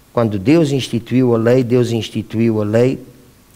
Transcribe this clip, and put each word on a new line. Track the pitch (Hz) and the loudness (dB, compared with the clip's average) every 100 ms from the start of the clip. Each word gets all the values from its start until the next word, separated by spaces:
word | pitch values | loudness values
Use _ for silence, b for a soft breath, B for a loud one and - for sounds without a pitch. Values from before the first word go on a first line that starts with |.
| B | B
Quando | - 113 101 | -2 -2 -2
Deus | 95 165 143 | 0 2 2
instituiu | 139 - 117 - 123 127 | -2 -4 -6 -2 0 2
a | 117 | 2
lei, | 113 131 | 2 2
Deus | 117 123 113 | 2 0 0
instituiu | 113 107 110 104 110 117 107 | -4 -6 -8 -6 -2 0 0
a | |
lei | 104 113 131 - - - - _ _ | 0 2 2 -2 -10 -20 -20 _ _